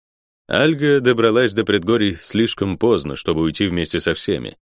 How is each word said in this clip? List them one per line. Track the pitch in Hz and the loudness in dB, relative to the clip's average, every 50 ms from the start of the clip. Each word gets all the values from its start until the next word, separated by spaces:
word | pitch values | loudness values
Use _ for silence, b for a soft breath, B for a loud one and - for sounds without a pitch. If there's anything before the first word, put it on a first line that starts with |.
| _ _ _ _ _ _ _ _ _ - | _ _ _ _ _ _ _ _ _ -2
Альга | - 92 135 160 165 139 147 147 143 139 | 0 0 2 2 0 0 2 2 2 4
добралась | 123 123 123 113 113 113 110 120 127 113 98 | 4 2 2 4 2 4 4 4 2 2 0
до | 110 107 | 0 0
предгорий | 107 101 104 - 110 117 113 104 101 87 82 | 0 0 0 2 0 0 2 2 0 -2 -4
слишком | - - - 104 113 110 - - 98 98 92 - | -8 -4 0 0 0 0 0 -2 -4 -4 -2 0
поздно, | - 120 113 87 71 71 69 | 2 2 2 2 0 -4 -8
чтобы | - - - 85 78 | -6 -4 -2 -2 0
уйти | 80 80 78 - 101 95 | 0 -2 0 -2 -2 -2
вместе | 87 87 82 - - 82 | 0 -2 -2 -2 -4 -2
со | - 85 82 | -2 -2 -2
всеми. | - - - 95 71 60 53 - _ _ | -2 -2 -4 -4 -4 -4 -10 -14 _ _